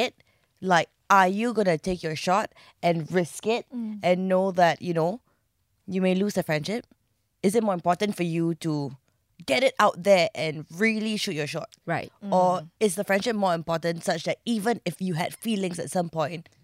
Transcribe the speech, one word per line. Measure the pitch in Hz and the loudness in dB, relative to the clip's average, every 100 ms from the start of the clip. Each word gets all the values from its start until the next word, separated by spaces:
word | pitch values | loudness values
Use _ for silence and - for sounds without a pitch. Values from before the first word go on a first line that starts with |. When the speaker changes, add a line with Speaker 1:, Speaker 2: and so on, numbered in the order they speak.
| 240 | -2
Speaker 1:
it. | - _ _ _ _ | -6 _ _ _ _
Like, | 185 170 - _ _ | 2 2 2 _ _
are | 196 185 | 4 4
you | 196 240 220 | 2 -2 0
gonna | 190 160 | 2 0
take | 190 180 | -2 -4
your | 160 151 | -6 -4
shot | - 190 - - - _ | 0 0 -2 -12 -20 _
and | 175 165 151 | 0 0 0
risk | 180 170 - 208 | 0 -2 -4 -2
it | 233 - 247 | -2 -4 -10
Speaker 2:
Mm. | 220 214 | -8 -2
Speaker 1:
and | 180 180 190 | 0 2 2
know | 185 190 | 2 2
that, | 180 170 147 | 4 4 2
you | 175 | -2
know, | 165 165 226 _ _ _ _ _ _ - | 0 -2 -4 _ _ _ _ _ _ -6
you | 185 | 0
may | 185 | 2
lose | 185 202 196 | 2 2 0
the | |
friendship? | 170 151 147 226 - _ _ _ _ _ | -2 -2 -2 -8 -10 _ _ _ _ _
Is | 196 220 | 0 2
it | |
more | 214 175 | 0 0
important | 170 175 208 208 | 0 0 0 -2
for | |
you | 175 165 165 165 160 | -2 0 -2 -2 -2
to | 151 139 135 _ _ _ - 170 | -4 -4 -10 _ _ _ -14 -2
get | 254 | 2
it | 262 - | 2 4
out | 208 175 | 2 2
there | 180 190 165 | 4 4 4
and | - 160 151 - | 0 -4 -6 -12
really | 165 220 220 220 214 | 0 0 0 -2 -4
shoot | 208 151 | -4 -4
your | 147 | -4
shot? | 151 - _ - | -6 -10 _ -6
Speaker 3:
Right. | 156 - _ 202 | -6 -6 _ 0
Speaker 1:
Or | 185 180 180 160 | 2 4 2 -6
Speaker 2:
Mm. | _ | _
Speaker 1:
is | 214 175 | 0 0
the | |
friendship | 196 196 240 214 | 0 0 0 0
more | 190 | 0
important | 170 165 165 170 170 | 0 -2 -2 -2 -4
such | 196 165 | -4 -2
that | 175 - | -4 -6
even | 220 226 202 220 175 | -4 -2 -2 -2 -4
if | - | -6
you | 185 | -4
had | 160 175 - | -4 -4 -6
feelings | 233 208 190 175 | -4 -2 -2 -6
at | - | -4
some | 185 170 | -4 -2
point, | 160 147 170 - _ | -2 -4 -6 -14 _